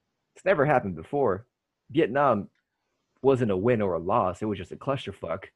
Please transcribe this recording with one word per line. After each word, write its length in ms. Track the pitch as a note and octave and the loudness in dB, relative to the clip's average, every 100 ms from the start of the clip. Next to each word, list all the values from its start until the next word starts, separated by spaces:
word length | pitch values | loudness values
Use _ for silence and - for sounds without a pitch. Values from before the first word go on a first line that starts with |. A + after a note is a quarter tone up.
| _ _ _ _ | _ _ _ _
It's 100 | F#3 | 0
never 200 | G3+ D3+ | 2 4
happened 300 | C3 G2+ D#2+ | 2 0 -8
before. 520 | E2+ C#3+ B2 F#2+ - _ _ _ - | -6 -2 0 -2 -6 _ _ _ -6
Vietnam 580 | C3 A#2 C3+ C#3+ G#2+ - _ _ _ _ _ _ _ | -2 0 2 2 2 -2 _ _ _ _ _ _ _
wasn't 300 | C3 B2+ A#2 | 2 2 2
a 60 | F#2 | 0
win 240 | A2+ A2+ | 2 2
or 140 | G2+ E2 | 0 -2
a 40 | |
loss. 420 | E2+ A#2 F#2 F2+ | 0 0 0 -2
It 40 | A2 | -6
was 120 | F#2 | -6
just 120 | F2+ | -10
a 40 | - | -10
clusterfuck. 680 | - C3+ - - E2+ F2+ - | -6 -6 -6 -10 -8 -8 -10